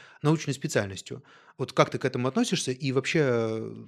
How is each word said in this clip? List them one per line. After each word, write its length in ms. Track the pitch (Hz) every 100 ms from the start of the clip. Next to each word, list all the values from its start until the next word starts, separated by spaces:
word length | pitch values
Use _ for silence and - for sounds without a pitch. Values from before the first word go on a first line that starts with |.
| - -
научной 320 | 147 160 -
специальностью? 680 | 131 151 123 98 95 - 127 - - - -
Вот 140 | 127
как 180 | - 147
ты 80 | 120
к 80 | 131
этому 220 | 123 127
относишься? 440 | 226 247 165 -
И 200 | 127 139
вообще, 280 | 127 - 165
э, 520 | 139 117 113 110 110 110